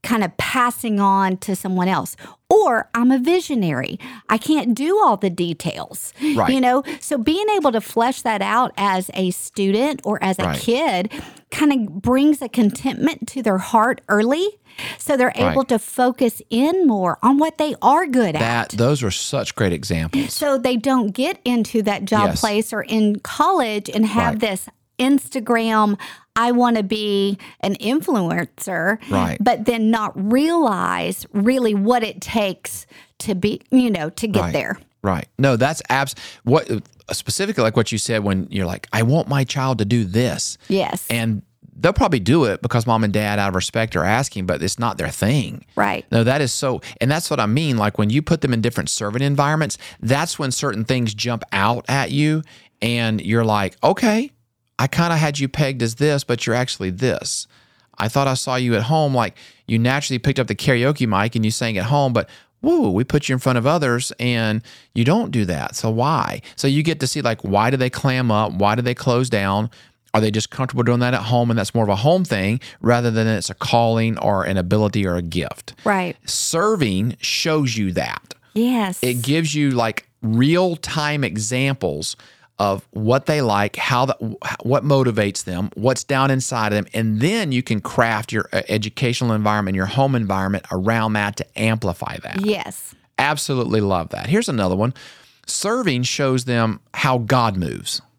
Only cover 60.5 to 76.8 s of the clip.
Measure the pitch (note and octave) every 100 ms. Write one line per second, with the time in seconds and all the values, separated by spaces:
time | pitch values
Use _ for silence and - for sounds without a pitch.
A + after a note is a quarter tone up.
60.5 | G#2+ - B2 B2+ D3 A#2+ F#2+ G#2+ A#2 G#2+
61.5 | - A#2 G#2 F#2+ D3 C#3 A2+ - - _
62.5 | _ C4+ E4+ C3 F#2 C3 D3+ - C3 C3
63.5 | B2 A#2+ E3+ C#3 A#2+ B2+ - B2 A#2+ A2
64.5 | A2 - - _ - A#2 G3+ A#3 B2+ F#2+
65.5 | D#2+ A#1 - A#2 A2 C3+ D#3 G1+ - -
66.5 | - C#3 C#3+ D#3+ D#3 C3+ D3+ B2+ A2+ G#2
67.5 | G2+ A2+ C3 B2+ - C#3 B2+ B2 G#2+ G#2+
68.5 | F#2 G2+ A2+ B2 B2 - A#2+ B2+ A2 G2
69.5 | G2 A2 - - _ _ G#2+ G#2+ G#2 -
70.5 | - C3 - A#2 A#2+ B2 B2+ A2 A#2+ A#2+
71.5 | A#2 G2 A#2 G#2+ G2 B2+ F#3 F3+ G#2 F#2+
72.5 | A#2+ - - A2+ A#2+ A#2+ A2+ A2 A2 -
73.5 | - - A#2 A#2 A2+ A2+ A2 - G2 F2
74.5 | F#2+ F2+ G#2+ G#2+ G#2+ F#2+ F2 E2+ E2+ D2
75.5 | - - - - G3 F3+ - - - -
76.5 | E3 G#3 G#3+